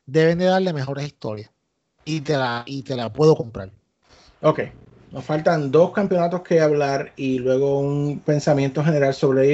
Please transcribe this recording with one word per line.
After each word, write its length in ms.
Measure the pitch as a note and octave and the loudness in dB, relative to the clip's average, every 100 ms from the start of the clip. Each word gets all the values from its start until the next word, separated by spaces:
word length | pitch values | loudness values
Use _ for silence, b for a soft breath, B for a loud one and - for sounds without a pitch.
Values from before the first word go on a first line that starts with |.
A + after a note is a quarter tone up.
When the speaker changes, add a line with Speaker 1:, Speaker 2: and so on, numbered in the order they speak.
| - | -2
Speaker 1:
deben 320 | D3+ D#3+ E3+ | 2 2 2
de 60 | |
darle 300 | F#3 F#3+ F#3 | 2 2 0
mejores 320 | D3+ C3 C#3 C#3+ | -4 -6 -8 -10
historias 440 | - A#2 G#2+ G#2 _ _ _ _ _ | -10 -10 -10 -12 _ _ _ _ _
y 160 | D3+ D#3 | -8 -6
te 160 | C#3 C#3+ | -2 -2
la, 260 | B2+ A#2 A#2+ | -2 -4 -8
y 160 | C#3 | -12
te 120 | B2 | -8
la 180 | B2+ A2+ | -8 -6
puedo 220 | B2+ D#3 | 2 4
comprar. 380 | D#3 A#2+ G2 G2 - _ _ b b b _ | 4 -2 -12 -14 -18 _ _ b b b _
Speaker 2:
Ok, 180 | D#3 D3+ G#2+ - - - - | 0 0 -6 -12 -20 -20 -16
nos 140 | C3+ | -14
faltan 480 | C3 D#3 E3+ D#3+ C#3 | -4 0 0 0 2
dos 180 | D3+ F3+ | 4 4
campeonatos 520 | G#3 F#3+ F3+ E3+ F3+ | 0 -2 0 0 -4
que 180 | - E3 | 0 2
hablar 520 | D#3 D3 C#3 C#3 D3 - | 4 2 0 -2 -6 -6
y 240 | C3+ C3 | -4 -2
luego 400 | B2+ C3 C#3 C#3 | 0 0 2 0
un 400 | C#3+ C#3+ C#3+ C#3 | -2 -2 -4 -4
pensamiento 640 | - D3 D#3 C#3+ C#3 C#3+ | -2 0 2 2 0 0
general 300 | D3+ D3 C3+ | 0 2 0
sobre 260 | C3+ C#3 C3 | 2 2 4
A 40 | C#3 | 4